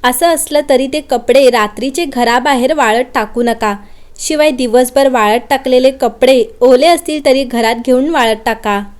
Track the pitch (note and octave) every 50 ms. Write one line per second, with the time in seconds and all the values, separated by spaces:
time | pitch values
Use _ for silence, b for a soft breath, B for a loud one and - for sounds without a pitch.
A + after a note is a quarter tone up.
0 | - B3 B3+ - E4+ F4 E4 D4+ - - D4 D4 D4 D4 C4+ B3+ C4+ C4 C#4 D4+
1 | D4+ - C4 B3 - - B3 C4+ C#4 B3+ A#3+ A3+ G#3 G#3 - - A3 C#4 C4+ F4
2 | F4 D4 - B3 A#3+ A3+ A#3 B3+ B3 D4 C#4 B3 A#3+ C4 D#4+ D4 B3+ A3 A3 A#3
3 | B3+ B3+ - B3 G#3+ G#3 - A#3 A#3+ A#3 A3+ A#3 A3+ G#3 G3+ G3+ G3+ b b b
4 | b b b - - - D#4 D4 D4+ D#4 C4+ B3 B3+ A#3+ G#3+ B3 B3+ B3 - C#4
5 | C#4 C4+ B3+ A#3+ G#3+ G#3 A3 - - - C#4 C4+ C4+ C4+ B3+ B3+ B3+ C4 C4 C4+
6 | C4+ A#3 G#3+ - C4+ B3 C4+ B3+ A3 - - - A#3+ B3+ B3 B3 C#4+ E4+ E4+ E4
7 | - - D4+ D4+ C#4+ D4+ C4 C4+ C#4 B3 A#3+ A#3 A#3 A3 A#3+ A#3 A#3+ C4 B3 B3+
8 | C4+ D#4 E4 C#4+ A#3+ A3+ A3 G#3+ - A#3+ A3 A3 - G#3+ G3+ G3+ G3+ G3+ -